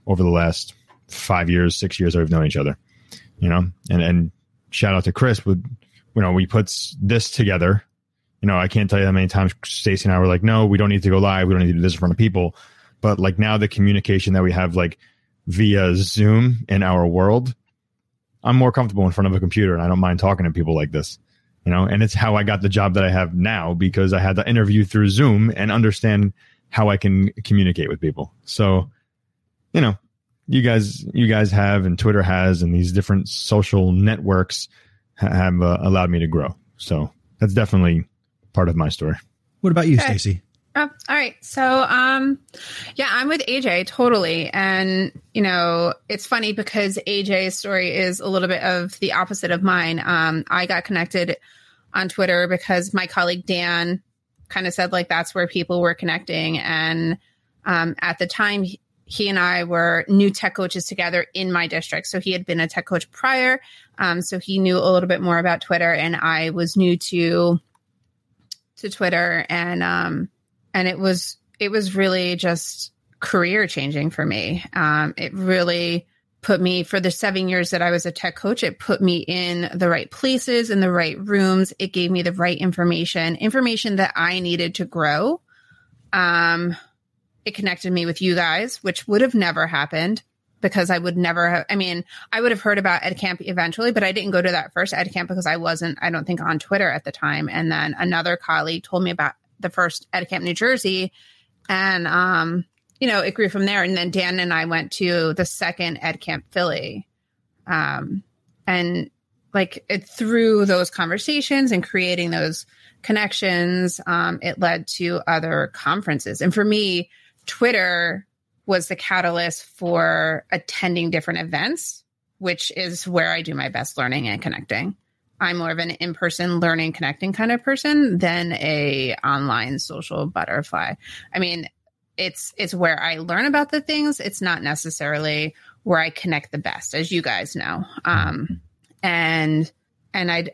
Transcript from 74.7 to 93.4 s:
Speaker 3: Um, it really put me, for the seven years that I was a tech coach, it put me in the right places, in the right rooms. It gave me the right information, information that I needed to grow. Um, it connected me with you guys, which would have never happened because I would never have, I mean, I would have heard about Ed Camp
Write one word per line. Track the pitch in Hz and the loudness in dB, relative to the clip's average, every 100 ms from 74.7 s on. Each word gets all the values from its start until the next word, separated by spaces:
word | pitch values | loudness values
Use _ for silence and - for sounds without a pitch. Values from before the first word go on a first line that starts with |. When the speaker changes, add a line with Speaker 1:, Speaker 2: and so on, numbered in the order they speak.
Speaker 3:
Um, | - 151 151 151 - | -2 0 0 -2 -4
it | 165 | -8
really | 190 185 185 175 175 170 170 - _ _ _ | -4 0 2 2 0 -2 -4 -6 _ _ _
put | - 185 | 0 2
me, | 180 180 | 2 0
for | 175 196 | -2 -2
the | 180 | -2
seven | 175 208 190 185 | -2 -4 -2 -2
years | 185 175 | -2 -2
that | 175 | -2
I | 175 | 0
was | 175 175 | 0 -2
a | |
tech | - 180 | -6 -8
coach, | - 202 240 | -4 -4 -2
it | 196 - | -4 -4
put | - 190 | -4 0
me | 190 170 | 2 0
in | - 180 175 175 175 | -2 -4 -2 -4 -4
the | 180 180 | -2 0
right | 165 - | 0 -4
places, | - 262 254 - 240 226 | -4 -2 0 0 -2 0
in | 202 | 2
the | 185 | 2
right | 175 160 - | 2 -2 -4
rooms. | 202 202 190 185 190 - | -2 2 4 2 0 -2
It | 196 | -6
gave | 185 175 | -2 0
me | 180 | 0
the | 175 | -2
right | 185 175 - | 0 -2 0
information, | 185 180 175 170 170 180 165 165 | -2 0 0 0 -2 -2 -2 -2
information | 214 262 247 220 226 196 | 0 0 0 0 -2 0
that | 190 - | 0 0
I | 170 185 | -2 -2
needed | 175 175 170 - | -2 -2 -2 -6
to | |
grow. | 175 170 151 147 226 349 _ _ _ _ _ _ _ | -6 -2 0 0 0 -4 _ _ _ _ _ _ _
Um, | 190 180 170 170 170 175 165 - _ _ _ _ _ | 0 2 2 2 0 -2 -6 -12 _ _ _ _ _
it | 208 | -12
connected | 202 196 175 185 | -6 -4 -4 -2
me | 180 | -2
with | 170 160 | -2 -2
you | 185 | 0
guys, | 175 170 165 240 - | 2 0 -2 -4 -6
which | 190 - - | -6 -6 -2
would | 208 | 2
have | 262 | 4
never | 240 175 165 165 | 2 0 0 -2
happened | 151 147 160 175 220 - _ _ _ | -2 -4 -2 -2 -4 -8 _ _ _
because | 196 202 175 | -2 0 0
I | 175 | 0
would | 175 175 | 0 0
never | 170 170 170 | 0 2 0
have, | 175 - | 0 -2
I | 202 | -2
mean, | 185 175 - - - | -2 -4 -10 -16 -8
I | 226 | -2
would | 240 | 0
have | 214 | 0
heard | 214 202 | 0 0
about | 190 175 | 0 0
Ed | 185 175 | -2 -4
Camp | 190 175 | -6 -6